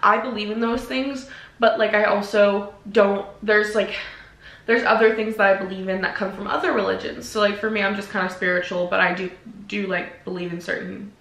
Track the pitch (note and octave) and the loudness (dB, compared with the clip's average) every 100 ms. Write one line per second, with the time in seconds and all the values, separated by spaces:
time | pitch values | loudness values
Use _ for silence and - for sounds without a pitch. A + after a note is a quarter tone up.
0 | G#3 A3 B3+ G#3+ G#3 A3 A#3 B3 - C4 | 4 2 0 -6 -4 -2 -2 -2 -4 -4
1 | C#4 C4+ - - - - A3+ - G#3+ G#3 | -4 -6 -12 -18 -20 2 2 4 2 4
2 | G#3+ G3+ - G#3+ G3+ G3+ G3+ - G#3 G#3+ | 2 2 0 4 4 4 -4 -12 -2 4
3 | G3+ G3+ G3 - G#3+ G#3+ G#3 G#3+ F#3+ - | 4 2 -4 -8 2 4 4 0 -2 -4
4 | - - - - - - - A#3+ B3 A3 | -10 -14 -20 -20 -20 -14 2 2 4 4
5 | A3 A3 A3 A3 G3 F#3+ F#3 F#3+ F#3+ F#3+ | 4 4 -2 2 4 4 0 -6 -4 -2
6 | F3 - F#3+ - G3+ D4+ E4 B3 F#3+ F#3 | -2 -2 -6 -4 -4 -2 0 0 0 -2
7 | - - - G#3+ G#3 G3+ A3 G#3+ G3 G3+ | -4 -10 -6 0 2 2 -2 0 0 -2
8 | G3+ G3+ F#3 F#3 F#3 F3+ F3+ F3+ F3+ F#3+ | -4 -4 -4 -2 0 0 -2 -2 0 2
9 | F3+ F3+ F#3 - - - - G3+ F#3+ F3 | 2 0 -6 -10 -18 -18 -8 -6 -2 -4
10 | F3 - - F3+ F3 E3+ - - F#3 G3 | -4 -12 -10 -8 -6 -8 -6 -6 -6 -12
11 | G3+ _ | -14 _